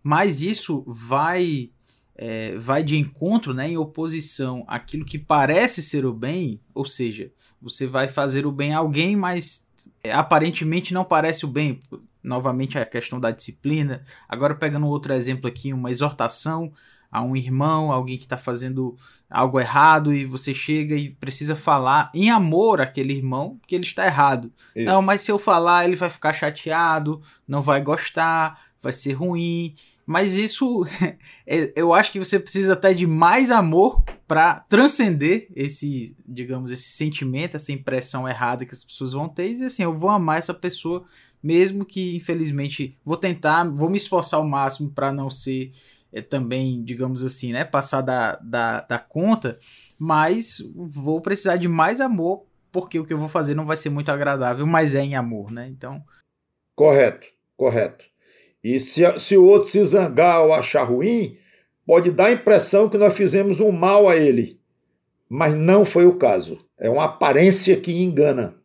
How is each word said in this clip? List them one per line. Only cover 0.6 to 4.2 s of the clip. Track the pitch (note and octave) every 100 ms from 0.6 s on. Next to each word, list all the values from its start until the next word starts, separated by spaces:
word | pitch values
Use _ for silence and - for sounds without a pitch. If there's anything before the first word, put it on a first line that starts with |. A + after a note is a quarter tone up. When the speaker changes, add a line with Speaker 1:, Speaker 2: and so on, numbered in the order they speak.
| - C#3+ B2
Speaker 1:
vai, | A2+ A#2 C3+ D#3 F3+ F3 C#3+ A#2+ _ _ _ _ -
é, | A#2 A2 A2 F#2+
vai | A#2 C#3
de | D#3 D3+
encontro, | D3 - E3 A3+ D#3
né, | B2+ D3
em | E3
oposição | D3+ D#3 E3 D#3+